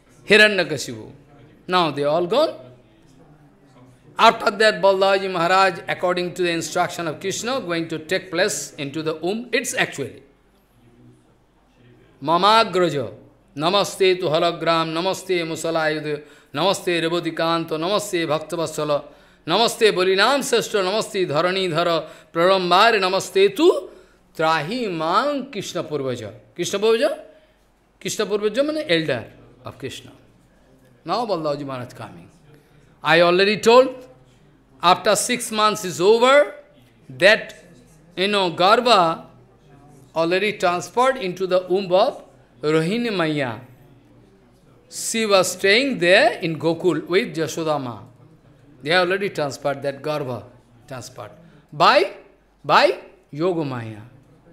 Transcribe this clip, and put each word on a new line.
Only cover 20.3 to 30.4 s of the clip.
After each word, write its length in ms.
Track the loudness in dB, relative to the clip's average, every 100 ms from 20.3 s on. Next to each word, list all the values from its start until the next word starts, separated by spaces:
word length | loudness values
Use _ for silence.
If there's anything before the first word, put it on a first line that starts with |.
| 2
Seshta, 420 | 0 0 0 -2
Namaste 440 | 0 -2 -4 -4 -2
Dharani 400 | 0 0 -2 -2
Dhara, 380 | 0 0 -2 -4 -14 _
Prarambare, 680 | 0 2 2 2 4 4 4
Namaste 560 | 0 -2 -2 2 2 4
tu 340 | 2 2 -4 -18 -20 _ _ -2
Trahi 540 | 0 0 -2 -6 -6
Mang 580 | -4 0 0 0 -4 -8
Krishna 320 | -10 -8 -8
Purvaja. 480 | -6 -6 -6 -6 -10 -16 _
Krishna 240 | -8 -6 0
Purvaja? 460 | 2 2 0 -2 -12 -20 _ _ _ _ _ _
Krishna 260 | -8 -6 -4
Purvaja 380 | -2 0 0 -2
means 200 | -4 -2
elder. 380 | 0 0 -4 -8 -18 -20 -20 -20
of 120 | -14
Krishna. 340 | -12 -14 -18 -20 _ _